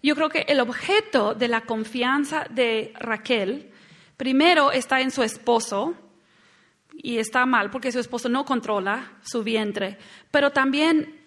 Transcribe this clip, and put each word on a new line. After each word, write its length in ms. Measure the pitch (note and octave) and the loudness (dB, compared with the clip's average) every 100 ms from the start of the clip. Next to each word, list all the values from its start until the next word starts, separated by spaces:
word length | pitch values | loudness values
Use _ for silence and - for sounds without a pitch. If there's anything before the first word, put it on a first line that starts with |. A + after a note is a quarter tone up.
yo 100 | C#4 | 0
creo 140 | D4 D#4 | 2 0
que 160 | D#4+ - | 0 0
el 140 | C#4+ | 2
objeto 720 | A#3+ B3 - G4+ A4 C4 G#3 | 2 -4 0 0 2 0 0
de 140 | A3 A#3+ | 0 0
la 140 | A3+ | -2
confianza 840 | A#3 A3 A3 B3 B3 C#4 C#4+ D#4 - | -2 -6 -4 -2 0 0 0 -4 -4
de 440 | A#3 A#3+ A3 - | 0 0 0 -4
Raquel, 760 | - A3+ G#3+ A3 A#3+ G3 C#4 - - - - _ _ | -8 -6 -6 0 0 0 -4 -10 -20 -20 -20 _ _
primero 540 | B3+ C4 D#4+ E4+ C#4 | 0 4 6 6 4
está 300 | C4 A#3+ C4 | 2 0 0
en 100 | C4 | 0
su 140 | B3+ | 0
esposo, 680 | A3+ A3 - A#3 A3+ G3+ C#4 F4 - _ _ _ _ _ _ _ _ D#4 | -2 -2 0 0 0 -4 -4 -6 -14 _ _ _ _ _ _ _ _ -14
y 220 | - A#3 | -6 -4
está 260 | A3 B3+ | -2 0
mal 260 | B3+ A#3+ G3+ | 2 2 0
porque 200 | C4+ C4 | -4 -4
su 80 | A#3+ | -4
esposo 300 | A#3+ A#3+ B3+ | -4 -4 -2
no 160 | B3 | -2
controla 720 | D4 B3+ A3 G#3 F#3+ A3 - - | 0 -2 0 -2 0 -4 -6 -18
su 180 | - A#3+ | -6 -4
vientre, 560 | G#3+ A3 G#3 G3+ G3 G3 - - _ | -2 -2 -2 -4 -6 -8 -20 -20 _
pero 220 | D4 C#4 | 2 2
también 720 | C#4+ C4+ C#4+ D#4 D#4+ D4+ - | 2 2 2 4 2 0 -12